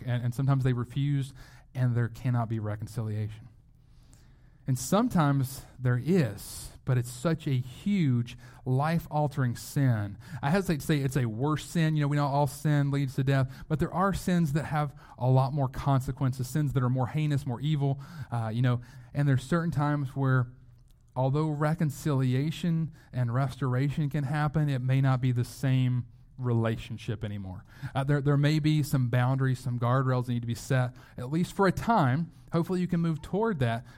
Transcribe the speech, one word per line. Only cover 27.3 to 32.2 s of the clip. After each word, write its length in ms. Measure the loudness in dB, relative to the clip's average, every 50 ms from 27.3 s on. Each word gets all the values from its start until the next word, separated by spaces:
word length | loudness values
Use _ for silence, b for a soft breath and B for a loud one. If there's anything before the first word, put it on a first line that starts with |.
| -6 -8 -8 -10 -10 -12 -14 B B B B -6 B
Uh, 80 | -2 0
there, 160 | 2 2 2
there 180 | 4 4 4 4
may 220 | 4 4 4 4
be 240 | 4 4 4 2 2
some 240 | 2 2 2 2 2
boundaries, 520 | 2 2 2 2 2 2 2 0 0 -2
some 200 | -2 -4 -4 0
guardrails 460 | 0 2 2 2 2 2 0 0 0
that 80 | -2 -2
need 80 | -2
to 40 | -2
be 100 | -4 -4
set, 380 | -6 -2 0 0 2 0 0 -4 B B B B -12
at 140 | -8 -4
least 220 | -2 0 -2 0 0
for 140 | 2 2 2
a 40 |
time. 600 | 2 2 2 2 4 4 4 4 4 2